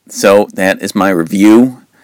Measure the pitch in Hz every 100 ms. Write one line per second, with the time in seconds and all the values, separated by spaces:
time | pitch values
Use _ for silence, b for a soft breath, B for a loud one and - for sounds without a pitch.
0 | _ - 104 101 104 - 95 - 98 107
1 | 98 87 82 98 107 110 127 127 _ b